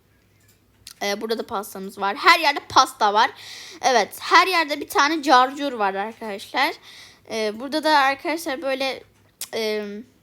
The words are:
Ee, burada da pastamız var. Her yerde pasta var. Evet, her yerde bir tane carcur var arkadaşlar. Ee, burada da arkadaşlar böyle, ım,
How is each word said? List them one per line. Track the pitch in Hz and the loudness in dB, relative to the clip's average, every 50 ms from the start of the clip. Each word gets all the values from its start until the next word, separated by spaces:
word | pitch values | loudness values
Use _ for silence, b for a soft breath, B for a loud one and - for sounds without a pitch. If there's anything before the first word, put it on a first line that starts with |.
| _ _ _ _ _ _ _ _ _ _ _ _ _ _ _ _ - - - - | _ _ _ _ _ _ _ _ _ _ _ _ _ _ _ _ -20 -20 -12 -8
Ee, | 202 202 202 208 | -6 -4 -4 -4
burada | 226 220 226 | -4 -6 -6
da | 226 220 | -6 -6
pastamız | - 233 196 202 - - 196 190 196 - | -8 -8 -8 -8 -8 -12 -12 -12 -12 -8
var. | - - - - | -4 -4 -4 -2
Her | 294 - 339 349 339 | 2 4 4 4 4
yerde | 311 285 285 - - - | 4 0 0 -2 -2 2
pasta | - 269 262 - - - 226 208 202 | 4 4 4 4 2 0 2 2 4
var. | 214 247 269 - B B B B B B B B 320 | 4 2 2 0 B B B B B B B B -2
Evet, | - 262 254 220 190 - - - | 0 2 2 2 2 0 -4 -10
her | - - 381 330 359 | -2 4 6 6 6
yerde | 381 370 330 320 285 294 285 | 4 2 0 0 0 -2 -6
bir | 311 | -6
tane | - - 392 277 294 330 311 262 | -2 0 2 2 2 2 0 2
carcur | 311 269 247 254 269 277 285 285 277 247 | 6 6 6 6 4 0 -4 -6 -6 -2
var | 220 202 190 196 | -2 -2 -2 -2
arkadaşlar. | 196 202 220 233 - 226 214 196 202 - - - 247 277 - - - B B B B B B B B B - | -2 -6 -6 -8 -10 -10 -10 -10 -10 -10 -6 -2 -2 -2 -2 -2 -6 B B B B B B B B B -8
Ee, | 220 226 214 208 208 226 | -6 -4 -4 -4 -6 -6
burada | 262 285 277 311 277 | -8 -6 -4 -2 2
da | 311 311 | 4 4
arkadaşlar | 285 269 269 277 269 - 330 302 339 - 320 262 285 | 4 4 2 0 -2 -4 -6 -4 -4 -4 -6 -6 -4
böyle, | 269 269 262 262 269 269 233 - - _ _ _ _ _ _ - - - - | -4 -4 -4 -2 -4 -4 -6 -8 -12 _ _ _ _ _ _ -14 -12 -8 -6
ım, | 226 220 214 214 214 208 202 202 208 247 _ _ _ | -4 -4 -4 -4 -4 -6 -8 -10 -14 -16 _ _ _